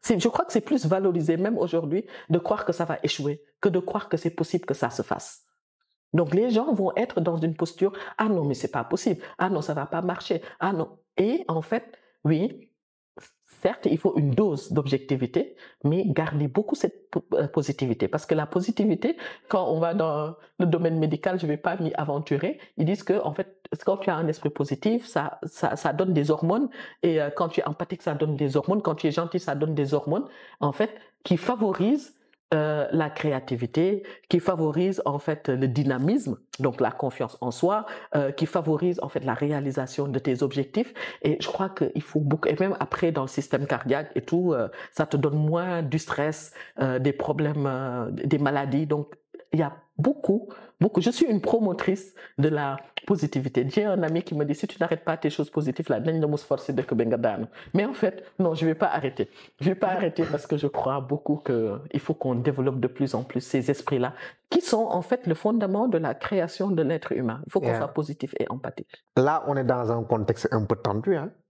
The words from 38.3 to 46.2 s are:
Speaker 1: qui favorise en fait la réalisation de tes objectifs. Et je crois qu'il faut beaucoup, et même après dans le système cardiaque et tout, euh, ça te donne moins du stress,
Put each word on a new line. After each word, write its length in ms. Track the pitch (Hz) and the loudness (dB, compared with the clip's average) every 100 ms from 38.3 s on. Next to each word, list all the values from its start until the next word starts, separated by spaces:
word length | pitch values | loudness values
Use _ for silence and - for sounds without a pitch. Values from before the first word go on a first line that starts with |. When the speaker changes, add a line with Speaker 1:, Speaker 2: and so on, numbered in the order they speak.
Speaker 1:
qui 160 | 139 160 | -2 -2
favorise 540 | 185 156 151 180 175 | 0 0 0 0 -2
en 60 | 139 | -4
fait 160 | 151 | -4
la 100 | 135 | -2
réalisation 720 | 113 147 147 139 131 131 - 139 | -2 0 0 -2 -4 -4 -4 -2
de 120 | 135 | -2
tes 220 | 139 127 | 0 0
objectifs. 500 | 139 139 135 - 247 - - - | 0 0 -2 -2 -4 -6 -12 -4
Et 140 | 151 151 | -2 0
je 80 | - | -2
crois 200 | - 190 | -4 -4
qu'il 320 | 190 143 - | 0 -2 -2
faut 180 | - 156 | -2 -2
beaucoup, 260 | 143 156 - | 2 2 0
et 60 | 151 | 2
même 160 | 190 - | 0 0
après 320 | 139 - 170 | -4 0 0
dans 120 | 147 | 0
le 60 | 135 | -2
système 380 | - 139 139 143 | -4 -2 -2 0
cardiaque 460 | 135 123 139 156 | -2 0 0 0
et 60 | - | -6
tout, 320 | 123 170 180 | 0 0 2
euh, 160 | 139 104 - - | 2 0 -6 -16
ça 120 | - 151 | -4 0
te 100 | 143 | 2
donne 200 | 143 147 | 2 2
moins 460 | 151 170 180 175 | 2 2 0 -2
du 160 | 151 156 | 0 -2
stress, 540 | - - | -2 -2